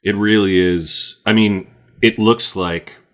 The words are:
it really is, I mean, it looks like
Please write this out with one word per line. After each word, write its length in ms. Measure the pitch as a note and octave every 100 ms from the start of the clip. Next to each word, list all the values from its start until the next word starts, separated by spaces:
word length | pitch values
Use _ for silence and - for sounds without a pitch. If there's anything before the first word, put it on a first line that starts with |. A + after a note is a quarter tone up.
it 140 | F#2 G2+
really 440 | G#2 G#2+ G2 F#2
is, 600 | F2+ F2+ D#2+ - - -
I 100 | -
mean, 360 | A2 G#2+ F#2+ - _ _ _
it 160 | A2+ A2+
looks 380 | G#2+ A#2 - F#2+
like 380 | F2+ E2+ - - _